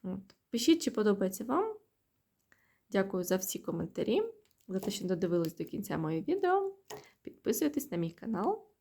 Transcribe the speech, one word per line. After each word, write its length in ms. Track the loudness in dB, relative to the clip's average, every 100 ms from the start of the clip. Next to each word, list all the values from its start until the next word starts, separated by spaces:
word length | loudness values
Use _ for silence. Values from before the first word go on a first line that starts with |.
От. 320 | -6 -8 -10 -20 _
Пишіть, 320 | 0 4 4
чи 80 | 4
подобається 540 | 2 2 4 2 -2
вам. 300 | -2 0 0 -4 _ _ _ _ _ _ _ _ _ _ _
Дякую 340 | 0 0 0
за 120 | 2 0
всі 220 | 0 -6
коментарі, 640 | -4 -4 -4 -2 2 2 0 -6 _ _ -6
за 120 | -4
те, 100 | -4
що 160 | -4 -2
додивились 500 | 0 2 2 2 -2
до 80 |
кінця 340 | -6 -6 -4 -2
моє 240 | 0 -2
відео. 540 | 0 0 4 2 0 -6 _ -14 -14 _
Підписуйтесь 680 | -16 -6 -2 2 2 0 -4
на 60 | -4
мій 140 | -4
канал. 580 | -6 -6 -2 0 -2 -8 _